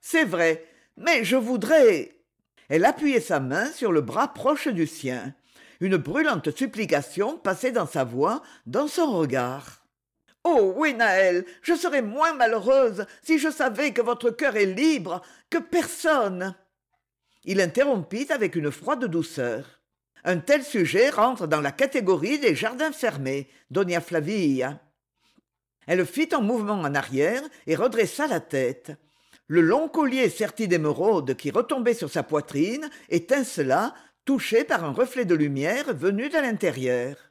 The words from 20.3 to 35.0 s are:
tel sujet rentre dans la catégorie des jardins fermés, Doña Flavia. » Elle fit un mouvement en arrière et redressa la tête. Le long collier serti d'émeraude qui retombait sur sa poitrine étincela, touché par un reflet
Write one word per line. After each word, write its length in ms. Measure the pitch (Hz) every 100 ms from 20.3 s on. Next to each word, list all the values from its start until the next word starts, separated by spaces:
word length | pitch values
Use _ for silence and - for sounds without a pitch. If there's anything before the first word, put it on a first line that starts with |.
| 180
tel 260 | - 294
sujet 460 | 269 226 160 180 262
rentre 380 | 285 226 226 170
dans 140 | 151
la 100 | 143
catégorie 680 | 139 277 277 190 180 170 294
des 160 | 254
jardins 380 | 147 220 247 311
fermés, 580 | 277 240 139 131 139 139 _ _
Doña 300 | 147 190 170
Flavia. » 800 | 170 170 151 214 165 131 127 151 _ _ _ _ _ _ _ _ _ _ -
Elle 180 | 180 180
fit 240 | - 320
un 100 | 311
mouvement 380 | 208 240 202 208
en 140 | 151
arrière 480 | 143 - 131 151 247 294 - -
et 100 | 156
redressa 520 | 240 220 214 - 285
la 120 | 185
tête. 520 | - 139 127 135 - 147 _ _ _ _ _
Le 140 | 160
long 260 | 160 240 320
collier 400 | 320 285 262 233
serti 380 | - 208 - 214
d'émeraude 680 | 170 151 147 190 196 131 131
qui 160 | 147
retombait 420 | 165 240 277 240
sur 160 | 233 156
sa 140 | 170
poitrine 640 | 131 151 - 143 170 254 311 - -
étincela, 840 | 175 170 277 262 - 135 139 220 - - _ -
touché 380 | 269 - 220
par 200 | 285 233
un 80 | 160
reflet 340 | 135